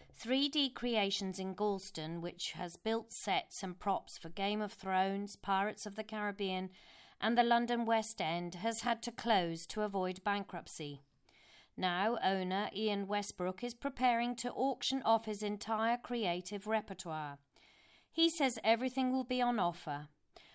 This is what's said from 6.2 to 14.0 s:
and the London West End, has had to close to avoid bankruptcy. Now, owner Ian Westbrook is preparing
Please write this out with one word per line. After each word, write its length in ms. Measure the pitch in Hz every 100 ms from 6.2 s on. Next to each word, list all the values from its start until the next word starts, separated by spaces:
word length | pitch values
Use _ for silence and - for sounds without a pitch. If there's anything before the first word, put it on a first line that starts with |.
| 208 196 196 185 185 - - - - -
and 180 | 220 240
the 60 |
London 400 | 240 233 233 233
West 360 | 226 220 220 -
End, 360 | 160 170 175 170
has 240 | 226 226
had 200 | 233 226
to 80 | 240
close 520 | 233 233 202 170 165 -
to 160 | 214
avoid 420 | 214 196 185 180
bankruptcy. 760 | 208 202 196 170 - - 147 139 - _ _ _ - - - -
Now, 420 | 185 175 214 240
owner 480 | 185 196 185 196 214
Ian 320 | 208 214 202 196
Westbrook 560 | 208 196 - 180 185
is 120 | 240
preparing 600 | 240 277 262